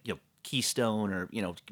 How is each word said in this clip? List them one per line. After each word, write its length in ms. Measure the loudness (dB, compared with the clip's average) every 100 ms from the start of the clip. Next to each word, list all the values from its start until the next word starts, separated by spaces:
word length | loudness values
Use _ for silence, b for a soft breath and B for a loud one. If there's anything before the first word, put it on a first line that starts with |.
you 100 | -6
know, 60 | -6 -8 _
Keystone 680 | -4 0 2 4 4 4 2
or, 160 | 0 -2
you 80 | -2
know, 140 | -4 -4 -12